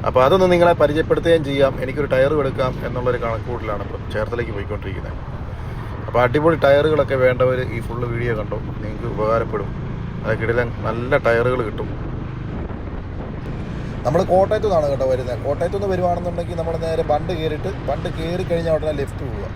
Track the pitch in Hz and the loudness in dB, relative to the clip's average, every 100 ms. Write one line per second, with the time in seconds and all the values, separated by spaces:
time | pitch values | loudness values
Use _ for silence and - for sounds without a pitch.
0 | - 127 131 190 185 175 175 170 151 151 | 2 4 6 6 6 6 6 6 4 2
1 | 156 156 165 165 139 139 135 131 127 131 | 0 2 4 4 4 2 2 2 -4 -2
2 | 143 131 135 151 135 131 131 135 131 123 | 0 4 4 4 0 0 -2 -2 -4 -2
3 | 123 120 117 113 107 120 110 104 101 104 | 0 0 -2 -4 -4 -4 -4 -4 -6 -8
4 | - 104 107 120 117 101 92 104 98 90 | -4 -4 -2 -2 -4 -4 -6 -6 -4 -6
5 | 82 - - - - - - - - - | -6 -8 -8 -8 -8 -8 -8 -8 -8 -8
6 | - 117 123 147 156 156 143 143 151 151 | 0 4 4 4 4 4 6 6 6 2
7 | 135 135 127 123 127 127 127 117 117 117 | 2 4 4 4 2 2 -2 -4 -4 -4
8 | 120 117 120 107 104 104 - - 104 - | -4 -2 -2 -2 -2 -4 -4 -6 -6 -6
9 | 92 95 107 113 113 107 - - - - | -6 -2 2 2 2 -2 -2 -4 -6 -6
10 | - - 107 110 110 117 117 - 110 113 | -6 -4 -2 0 2 2 0 -2 -4 -2
11 | 123 139 117 117 120 127 107 101 107 - | 0 2 4 4 2 0 -2 -4 -6 -6
12 | - - - - - - - - - - | -6 -6 -8 -8 -8 -8 -8 -8 -8 -8
13 | - - - - - - - - - - | -8 -8 -8 -8 -8 -8 -6 -8 -6 -4
14 | 123 170 185 185 196 214 214 170 147 135 | 0 0 4 4 4 2 2 2 2 0
15 | 131 127 127 117 139 143 170 196 202 180 | 0 0 -2 -4 -2 -2 -2 -2 -2 0
16 | 180 175 175 170 170 170 165 165 160 160 | 0 0 -2 -4 -6 -4 -4 -2 -2 -2
17 | 156 151 165 175 156 151 - - - 151 | 0 0 0 -2 -2 -2 -4 -6 -4 -4
18 | - - 165 180 170 170 165 156 156 143 | -4 -4 -4 -4 -2 0 2 0 0 -2
19 | 135 - 135 107 98 | -4 -6 -6 -6 -8